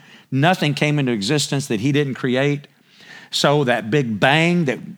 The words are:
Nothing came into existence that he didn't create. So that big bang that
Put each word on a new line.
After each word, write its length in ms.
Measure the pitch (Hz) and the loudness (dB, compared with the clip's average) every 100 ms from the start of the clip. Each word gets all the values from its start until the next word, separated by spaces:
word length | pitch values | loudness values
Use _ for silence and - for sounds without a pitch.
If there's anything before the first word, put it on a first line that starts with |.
| - - - | -20 -20 -6
Nothing 420 | 135 160 185 147 | 0 2 2 0
came 240 | 135 151 147 | 0 0 0
into 140 | 131 | 0
existence 540 | 113 98 151 - 139 - | -2 0 -2 -2 -4 -2
that 140 | 110 | -2
he 100 | 131 | 0
didn't 220 | 143 139 | 0 -2
create. 540 | 117 131 123 143 143 - _ _ _ - - - | -4 -2 0 0 -2 -8 _ _ _ -20 -20 -10
So 340 | - 151 147 | 0 2 2
that 260 | 123 117 110 | 2 0 0
big 300 | 147 120 101 | -2 -2 0
bang 440 | 135 156 170 175 | 2 4 2 2
that 140 | 139 110 - | 0 -4 -8